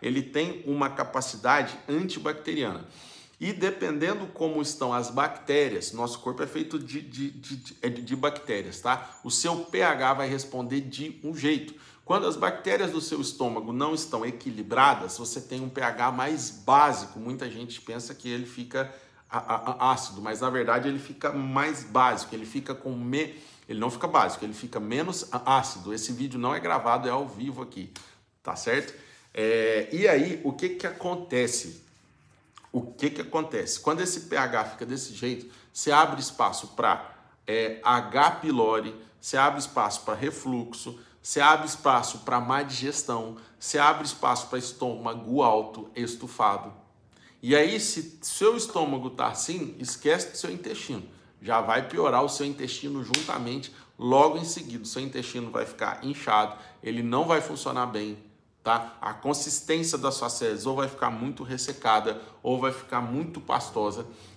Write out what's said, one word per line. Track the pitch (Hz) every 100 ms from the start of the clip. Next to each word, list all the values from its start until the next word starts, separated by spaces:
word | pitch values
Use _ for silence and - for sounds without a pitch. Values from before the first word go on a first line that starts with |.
Ele | 120 127
tem | 131 147 170 - 139
uma | 143 135
capacidade | 139 143 135 127 107 123 143 123 - -
antibacteriana. | 151 185 - 147 151 - 160 117 87 85 - - - - _
E | 175
dependendo | 196 190 190 185 147 170 208 190
como | - 160 151
estão | 147 - 127
as | 123 117
bactérias, | 123 151 - - 143 139 95 -
nosso | 113 120 120
corpo | 123 123
é | 147
feito | 156 160 156
de, | 127 139
de, | 139 120 139
de, | 139 - 135
de, | - -
é | 123
de, | 120
de | 120
bactérias, | 131 143 - - 101 95 -
tá? | 139 127 - -
O | 123
seu | - 170 170
P | 170 185
H | 180 139 131
vai | 139 135
responder | 135 135 127 120 139
de | 135 120 151 -
um | 147
jeito. | 156 147 147 - - - -
Quando | - 190 180
as | 165
bactérias | 180 180 190 196 165
do | 160
seu | 156 151
estômago | 131 - 123 110 107
não | 120 147
estão | 156 - 113 117
equilibradas, | 123 131 107 98 120 139 117 233 -
você | 117 -
tem | - 131
um | 131
P | 135
H | 120 117 123
mais | 127 135 156 123
básico. | - - 139 147 - - 113
Muita | 117 127 123
gente | 110 120 -
pensa | - 117 120
que | - 123
ele | 120 120
fica | - 120 131 135 - - _ _
a-, | 117
a-, | - 110 -
a-, | 123 127
ácido, | 131 - 98
mas | 107 110
na | 127
verdade | 127 117 123 139
ele | 139
fica | - 139 147
mais | 143 135 135 151 143
básico, | 117 113 127 110 -
ele | 113 110
fica | 135 135 131
com | 135
me-, | 123 120 139 156 - - - -
ele | 110
não | 120
fica | 120 170
básico, | 160 95 -
ele | 107
fica | 104 120 113
menos | 107 127 165 180 -
á-, | 123 135 135
ácido. | - 95 95
Esse | 110 113
vídeo | 123 135 123
não | 123
é | 156
gravado, | 175 160 117 123 127
é |
ao | 127 139
vivo | 98 135 127
aqui, | 120 98 - - - - _ _
tá | - -
certo? | 117 131 147 - - - _
É, | - 110 113 113 110 -
e | 160 202
aí, | 143 170 165
o | 143
que | 131 180
que | 180 185
acontece? | - 180 180 175 127 120 - 85 - - _ _ _ _ _ _ - -
O | 127
que | 120 - 147
que | -
acontece? | - 156 151 107 90 -
Quando | 147 165
esse | 180 156
P | - 151
H | 127 117
fica | 110 - 117
desse | 135 -
jeito, | 104 120 113 - - -
você | - 151
abre | 147 160 139
espaço | 135 - 113 - -
pra, | - 113 87 - - - _ -
é, | 113 110 113
H. | 123 123 107 123 151 -
pylori, | 156 127 110 110 107 110 - _
você | - 135
abre | 143 147
espaço | 139 - 107 -
pra | -
refluxo, | 107 143 - 131 123 117 - 123 120 - _ -
você | 147
abre | 143 156 156
espaço | - 139 127 117 113
pra | - 123
má | 120 135
digestão, | 143 127 135 143 - 117 113 113 - _
você | - 147
abre | 147 151
espaço | 147 - 135 123 -
pra | 127
estômago | 123 - 127 113 117 117 107 135
alto, | 123 110 107 - 104 -
estufado. | 117 - - - 107 98 101 - - _ _ _ - _
E | 120 147
aí, | 160 214
se | - 165 156 -
seu | - - 208 233
estômago | 226 175 151 131 123
tá | 127 120
assim, | - - 180 143 -
esquece | 123 - 143 165 -
do | -
seu | 180
intestino. | - 110 107 - 113 - - - _
Já | 104 113
vai | 117 117 135
piorar | 170 147 123
o | 143
seu | - 143
intestino | 139 127 - 143 139
juntamente, | 113 - - - 120 135 - - - -
logo | 123 135 156 160
em |
seguida. | 165 170 120 117
O | 104
seu | 131
intestino | 135 131 123 123 117
vai | 110 117
ficar | - 104 -
inchado, | 135 143 - 107 107 - - -
ele | 113 117
não | 117 127
vai | 165 160
funcionar | - 143 139 127 123
bem, | 107 104 104 - _ _ _
tá? | 113 117 - -
A | -
consistência | 101 135 147 151 - - 160 165 139
das | 135
suas | 131 120 -
fezes | 117 104
ou | 117 135
vai | 135
ficar | - 123
muito | 113 127 -
ressecada, | 131 127 - 135 117 110 110 110 - -
ou | - 127
vai | 131
ficar | 127 - 123
muito | 120 131 165 -
pastosa. | - 131 - 113 104 104 113 - -